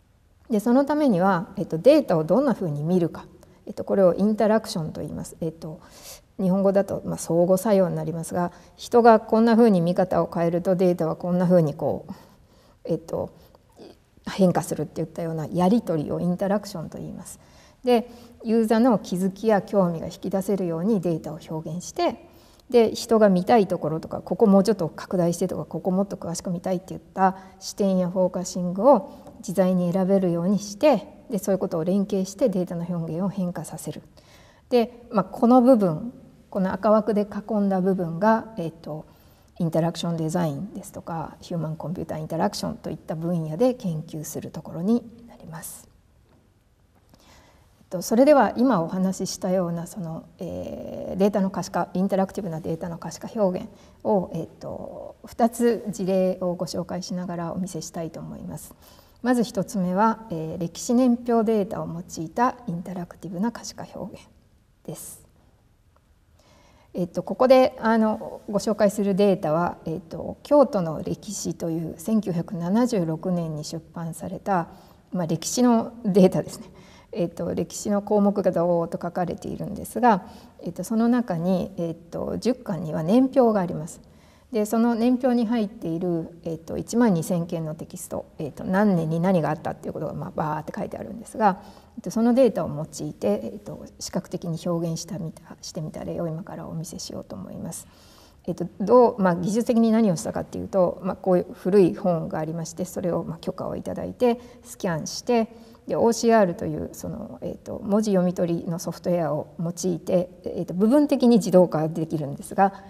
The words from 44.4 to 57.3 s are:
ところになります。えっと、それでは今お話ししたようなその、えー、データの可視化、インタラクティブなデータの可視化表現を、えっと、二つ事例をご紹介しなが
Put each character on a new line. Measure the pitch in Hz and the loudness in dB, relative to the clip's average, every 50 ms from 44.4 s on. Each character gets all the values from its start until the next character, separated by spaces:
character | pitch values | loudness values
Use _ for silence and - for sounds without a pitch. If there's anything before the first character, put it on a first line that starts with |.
| - 135 | -10 -10
と | - 165 | -12 -14
こ | - - - | -14 -12 -10
ろ | 160 | -4
に | 175 208 233 240 - - - - - | -2 0 0 0 -2 -6 -18 -20 -20
な | - - | -20 -20
り | - - | -20 -18
ま | 170 160 165 - | -16 -16 -16 -16
す。 | - - - - _ _ _ _ _ _ _ _ _ _ _ _ _ _ _ _ _ _ _ _ _ _ _ _ _ _ | -16 -18 -18 -20 _ _ _ _ _ _ _ _ _ _ _ _ _ _ _ _ _ _ _ _ _ _ _ _ _ _
え | _ _ - - - _ _ _ _ _ _ _ _ _ | _ _ -20 -20 -20 _ _ _ _ _ _ _ _ _
っ | - | -10
と、 | - 175 | -10 -8
そ | - - 233 | -4 2 4
れ | 226 269 | 6 8
で | 302 302 | 8 8
は | 262 220 - - | 8 8 4 4
今 | 220 247 269 233 170 | 2 2 4 4 2
お | 165 165 | 0 0
話 | 185 185 185 190 185 - 190 | 0 0 0 0 0 -2 -6
し | 180 | -6
し | - | -6
た | - - 185 | -4 -2 0
よ | 185 190 175 | 0 0 0
う | 170 | -2
な | 170 170 165 | -4 -6 -8
そ | - - 214 | -8 -10 -10
の、 | 170 160 165 165 - - - - | -10 -8 -10 -10 -14 -16 -14 -12
え | 185 170 180 - - - - - - - - - - - - | -10 -8 -8 -8 -8 -10 -10 -10 -10 -10 -10 -10 -8 -6 0
ー、 | |
デ | 180 196 | 2 2
ー | 208 | 2
タ | 208 208 | 2 2
の | 190 190 | 0 0
可 | - - 170 | -2 -4 -6
視 | - | -4
化、 | - 180 170 - - | -4 -4 -4 -2 -2
イ | 180 | -2
ン | 190 196 | -2 0
タ | 202 | 0
ラ | 190 190 | 0 0
ク | 185 - | -2 -4
テ | 202 | -6
ィ | 190 | -8
ブ | 170 | -8
な | 160 160 | -8 -6
デ | - 170 165 | -6 -6 -6
ー | |
タ | 160 - 175 | -6 -6 -8
の | 165 | -10
可 | 156 - 165 | -10 -12 -12
視 | - - | -12 -12
化 | - - - | -12 -8 -2
表 | 226 202 185 185 - | 0 0 0 0 -2
現 | - - - - - - - _ - | -6 -12 -16 -20 -20 -20 -18 _ -2
を、 | 214 214 190 175 - - | 0 0 0 0 -2 -6
え | 160 - | -8 -8
っ | - - - | -10 -12 -14
と、 | - 139 - - - - - - - - - _ - | -14 -12 -12 -12 -12 -12 -14 -14 -16 -16 -18 _ -20
二 | - - - 233 233 | -8 -2 0 0 0
つ | - - 233 240 226 180 - 214 | 2 2 2 2 2 0 -4 -6
事 | 165 - 190 | -6 -4 -2
例 | 180 190 190 185 185 185 185 | 0 2 2 2 2 0 -2
を | 185 180 175 | -4 -4 -4
ご | 175 185 | -4 -6
紹 | - - 185 170 | -6 -6 -6 -6
介 | - 180 180 | -6 -8 -8
し | 185 - 185 | -8 -6 -8
な | 180 180 | -8 -6
が | 175 | -6